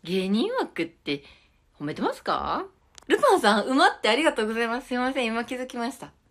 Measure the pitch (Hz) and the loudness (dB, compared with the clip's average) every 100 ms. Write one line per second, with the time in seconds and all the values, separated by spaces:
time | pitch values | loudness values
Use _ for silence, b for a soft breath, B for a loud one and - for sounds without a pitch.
0 | 165 190 190 208 403 508 339 - 165 _ | -2 -2 0 0 0 -2 -4 -6 -8 _
1 | - 143 b b b b _ _ 147 - | -8 -8 b b b b _ _ -10 -4
2 | 302 539 - 143 139 202 381 _ _ - | -4 -4 -4 -2 -2 -6 -6 _ _ -20
3 | - 453 554 370 214 214 202 262 381 - | -2 2 4 6 4 2 2 4 4 4
4 | 214 233 311 285 214 226 233 240 - 247 | 0 4 2 2 -2 -2 -2 -4 -4 -2
5 | 254 269 233 226 233 254 254 247 233 277 | -2 -2 -2 -2 -6 -8 -8 -6 -6 -8
6 | - _ _ | -18 _ _